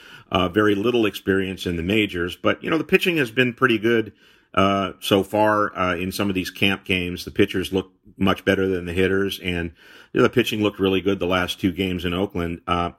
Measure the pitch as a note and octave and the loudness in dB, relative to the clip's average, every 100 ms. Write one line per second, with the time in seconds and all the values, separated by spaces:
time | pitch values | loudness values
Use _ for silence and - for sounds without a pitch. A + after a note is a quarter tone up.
0 | - - - F#2+ F2+ G#2 G#2+ G2 A#2 A#2+ | -20 -20 -4 -2 0 4 4 4 2 2
1 | G#2 - G2+ F#2+ F#2+ F#2 F#2 E2+ E2+ A2 | 0 -2 0 0 0 -4 -4 -4 0 0
2 | G#2 F2 F2 - G#2 - F3 D#3+ D3+ F#3 | 0 -2 -6 -2 -2 -2 -2 -2 0 0
3 | F#3 E3 A#2+ A#2+ B2 A2+ B2+ A2 A2+ A#2 | 2 0 0 0 0 2 2 2 2 0
4 | G#2 - _ _ _ G2 G2 G2 F#2 - | 0 -8 _ _ _ 0 2 2 -2 -4
5 | - G2 F#2 G#2+ G#2+ G#2 G#2 F#2+ F2+ F2 | 2 2 2 2 2 2 0 -2 -2 -2
6 | F#2 F#2 G2+ F#2 F2 - G2 F#2 - F#2 | -4 -4 -2 -2 -4 -2 0 0 -2 -4
7 | F2 F2+ - - G2+ G2 F2 F#2+ - _ | -4 -8 -4 0 0 0 -2 -4 -4 _
8 | - - F#2+ F2+ - F#2+ F#2+ F2+ F2 F2 | -14 -2 0 0 0 0 0 -2 -2 0
9 | F#2 G2 G2 - F2+ F2 E2+ - - - | 2 2 -2 -4 -6 -4 -6 -10 -20 -20
10 | - - A#2+ B2 A2+ G#2+ G#2 G2 F#2+ F#2+ | -4 2 2 2 0 0 -2 0 0 2
11 | F#2 F#2+ F2 F#2 F2+ - F#2+ E2+ F#2 F2+ | 0 0 0 0 -2 -2 -2 0 -4 -2
12 | F2 F2 G2+ F#2 E2+ E2+ - F2 F2 | -4 -2 -2 -4 -6 -6 -4 -2 -4